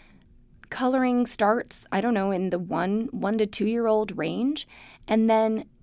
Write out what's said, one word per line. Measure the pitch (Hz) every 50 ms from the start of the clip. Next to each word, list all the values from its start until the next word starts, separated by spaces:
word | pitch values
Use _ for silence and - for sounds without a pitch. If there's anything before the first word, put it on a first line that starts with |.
| - - - - - - - - - - - - - -
Coloring | - - 254 254 254 262 262 254 247 240 247
starts, | 233 - - 214 202 220 240 - - - - - -
I | - 190
don't | 202 240 233
know, | 202 196 196
in | 196 180 190 185
the | 180 175
one, | 180 175 - 165 175 185 202 220 226 -
one | - 190 175 196 220 226
to | 214
two-year-old | 208 - - 202 214 226 233 233 226 220 214 214 214 180 -
range, | 156 160 170 190 233 269 294 - - - - - - - - - -
and | - 214 220 220 226
then | 220 220 220 220 220 220 - - _ _